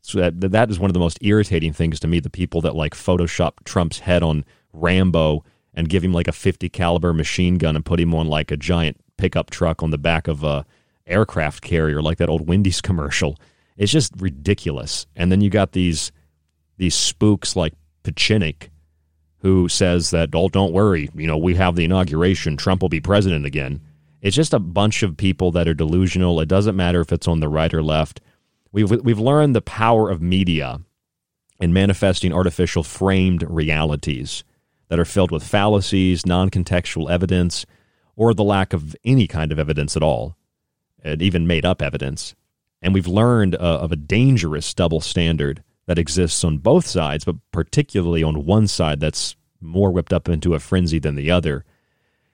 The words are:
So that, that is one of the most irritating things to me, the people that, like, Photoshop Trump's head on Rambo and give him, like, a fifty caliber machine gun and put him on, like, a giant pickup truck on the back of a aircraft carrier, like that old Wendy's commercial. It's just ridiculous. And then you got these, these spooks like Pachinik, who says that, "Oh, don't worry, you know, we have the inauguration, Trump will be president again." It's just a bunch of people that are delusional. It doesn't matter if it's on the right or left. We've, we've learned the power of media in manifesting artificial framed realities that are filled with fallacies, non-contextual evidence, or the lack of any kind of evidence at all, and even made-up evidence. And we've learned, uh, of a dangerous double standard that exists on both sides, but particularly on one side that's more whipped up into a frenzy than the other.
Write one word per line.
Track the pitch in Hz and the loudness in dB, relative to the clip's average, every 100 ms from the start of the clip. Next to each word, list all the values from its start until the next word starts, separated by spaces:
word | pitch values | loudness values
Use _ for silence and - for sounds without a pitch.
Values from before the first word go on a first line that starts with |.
So | - 101 | -6 0
that, | 87 85 95 | 0 0 0
that | 107 117 | 2 0
is | 87 | 0
one | 95 | 0
of | |
the | 87 | 2
most | 85 - | 0 0
irritating | 101 107 104 85 80 | 2 2 2 0 -2
things | 76 82 73 | -2 -2 -2
to | 82 | -2
me, | 85 | -2
the | 71 | -2
people | - 87 85 | -6 -4 -2
that, | 80 80 | -2 -2
like, | 76 | -6
Photoshop | - - 87 85 - - - - | -4 -2 0 0 -2 -2 -4 -6
Trump's | 95 82 - | -2 -2 -4
head | 95 87 | 0 2
on | 82 76 - _ _ | 2 -2 -4 _ _
Rambo | 78 85 92 92 82 78 76 - _ _ | -4 0 2 4 2 2 0 -6 _ _
and | - 80 | -6 -2
give | 90 | 0
him, | 92 | 0
like, | 85 85 | 0 -2
a | |
fifty | - 98 - 90 | -2 -2 -2 -6
caliber | - 85 87 87 | -2 0 0 0
machine | 80 78 - 90 90 | 0 -2 0 2 2
gun | 82 78 | 0 -2
and | - | 0
put | 85 | 0
him | 85 82 | 2 0
on, | 80 | 0
like, | 76 76 | -2 -2
a | 73 | -6
giant | 76 87 80 - _ - | 0 0 0 -4 _ -4
pickup | 90 87 - | -2 -2 -4
truck | - 85 80 | -2 -2 -2
on | 80 | -4
the | 76 | -2
back | 82 80 82 | 0 0 -2
of | 71 | -4
a | 76 71 - _ _ _ - | -4 -4 -8 _ _ _ -4
aircraft | 95 110 85 76 - | 0 0 -2 -4 -6
carrier, | - 82 78 73 | -2 0 0 0
like | 78 85 | -2 0
that | 82 | 0
old | 80 78 | 0 2
Wendy's | 95 95 - | 2 2 0
commercial. | - 87 71 - 73 78 _ _ _ - | -2 -4 -2 -2 -2 -4 _ _ _ -4
It's | 101 | 0
just | 151 110 - | 2 0 -4
ridiculous. | 92 69 73 101 85 67 73 - - - | -6 -4 -2 0 -2 -6 -8 -10 -10 -2
And | 87 | 2
then | 95 | 4
you | 101 | 4
got | 104 95 | 2 0
these, | 95 90 76 - - _ _ _ _ _ - | 2 0 0 -6 -12 _ _ _ _ _ -4
these | 90 - | -2 0
spooks | - - 107 101 - 92 | -2 0 2 2 -2 -2
like | 78 - _ _ | -4 -6 _ _
Pachinik, | - - - 107 78 - - _ _ _ _ _ _ _ | -10 -2 0 2 0 -4 -14 _ _ _ _ _ _ _
who | 95 92 87 | 2 4 2
says | - 92 87 78 | 2 2 2 0
that, | 82 80 | 0 0
"Oh, | 82 92 | 0 2
don't | 95 98 | 2 2
worry, | 90 107 85 71 80 | 2 2 0 -2 -6
you | 80 | -4
know, | 78 | 0
we | 90 87 | 0 2
have | 90 87 | 2 2
the | 82 | 2
inauguration, | 95 87 78 90 87 82 71 | 2 0 0 0 0 -2 -4
Trump | 98 92 | -2 0
will | 90 | 0
be | 85 | -2
president | - 101 95 78 71 | 0 2 2 -2 -4
again." | 71 67 73 - _ _ _ | -6 -6 -8 -12 _ _ _
It's | 98 113 | -2 0
just | 156 | 0
a | 127 | 0
bunch | 85 90 107 - | -2 0 0 0
of | 98 76 | -2 0
people | 95 87 92 | -2 0 0
that | 87 82 | 2 0
are | |
delusional. | 76 78 90 92 92 90 82 | 0 0 2 0 2 0 0
It | 80 | 2
doesn't | 95 107 95 | 2 2 0
matter | 87 87 | 0 0
if | 80 | 0
it's | 85 - | -2 0
on | 82 | 0
the | 76 | 0
right | 78 80 | 0 0
or | 80 | 0
left. | 76 78 76 - - _ _ _ _ | 0 0 -2 -6 -20 _ _ _ _
We've, | 101 101 | -2 2
we've | 113 117 104 | 2 2 0
learned | 123 151 147 117 | 2 4 4 2
the | |
power | - 104 113 110 104 | -2 -2 2 4 2
of | 85 | 0
media | 87 92 90 80 65 69 - _ _ _ _ _ _ _ | 0 2 2 0 -2 -8 -14 _ _ _ _ _ _ _
in | 87 | 2
manifesting | 92 98 92 98 90 92 | 4 4 2 2 2 0
artificial | 82 92 - 87 87 | 0 0 0 0 0
framed | 78 - 95 95 92 87 | -4 -2 0 2 2 0
realities | 80 82 78 76 78 73 78 64 67 - - _ _ _ _ | -2 -2 0 0 0 -2 -4 -6 -8 -12 -14 _ _ _ _
that | 85 | 0
are | 87 | 0
filled | 98 87 | 0 0
with | 80 | -2
fallacies, | - 104 104 101 - 95 92 87 90 | -2 0 2 2 2 2 2 2 0
non-contextual | 87 92 95 85 90 - 80 76 | 2 2 0 0 -2 -2 -6 -2
evidence, | 87 90 92 87 - - _ _ _ _ - | 0 2 2 0 -2 -10 _ _ _ _ 0
or | 113 | 2
the | 107 | 4
lack | 104 98 95 | 2 2 0
of | 87 76 - | -4 -6 -6
any | 113 131 87 | 0 2 2
kind | 80 78 | 0 -2
of | 76 | -2
evidence | 76 76 73 78 | -2 -2 -2 0
at | |
all, | 78 60 73 - _ _ _ _ _ _ | 0 0 -4 -12 _ _ _ _ _ _
and | 78 78 | -8 -2
even | 95 87 82 | 0 2 0
made-up | 82 87 92 | 0 0 -2
evidence. | 71 65 67 - - - _ _ _ _ | -4 -4 -6 -8 -12 -18 _ _ _ _
And | 90 | 0
we've | 95 87 | 0 2
learned, | 98 120 117 95 85 | 2 2 2 2 0
uh, | |
of | 87 80 80 | 0 0 -2
a | 78 | -6
dangerous | 73 104 135 120 82 76 - | -2 2 4 2 0 -4 -6
double | - 85 80 | -2 0 0
standard | - 90 82 78 71 76 - _ - | -2 0 0 0 -2 -6 -14 _ -4
that | 85 | -2
exists | 82 90 85 - | 0 0 0 0
on | 85 73 | -2 0
both | 104 175 - | 2 2 2
sides, | 92 73 76 - | -2 -2 -4 -4
but | 82 - | -6 -6
particularly | 82 80 - 143 101 87 85 | -6 -2 -2 0 -2 0 2
on | 78 76 73 | 0 0 2
one | 107 104 | 2 2
side | - 80 73 | 2 -2 0
that's | 78 - - - _ _ | -4 -4 -8 -10 _ _
more | 80 90 98 | -6 0 2
whipped | 87 76 | 2 0
up | 87 - | -2 0
into | 80 87 78 | -2 0 -2
a | |
frenzy | - 92 85 80 | 0 0 0 0
than | 76 71 | -2 -2
the | 73 | 0
other. | 90 80 71 - _ _ _ _ _ _ | 0 0 -4 -10 _ _ _ _ _ _